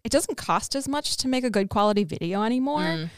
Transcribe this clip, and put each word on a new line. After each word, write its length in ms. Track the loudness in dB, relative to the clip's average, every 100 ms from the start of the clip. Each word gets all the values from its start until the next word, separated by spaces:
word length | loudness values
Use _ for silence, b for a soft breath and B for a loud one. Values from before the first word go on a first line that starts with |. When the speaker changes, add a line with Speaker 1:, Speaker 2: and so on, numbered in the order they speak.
Speaker 1:
it 80 | -2
doesn't 260 | 0 0 -4
cost 380 | 0 0 0
as 140 | -4 -2
much 300 | -4 -2 -2
to 100 | 0
make 160 | 0
a 60 | 2
good 180 | 2 2
quality 340 | 2 4 4
video 380 | 0 -2 -2 0
anymore. 380 | 0 2 0 0
Speaker 2:
Mm. 280 | 0 -2 -4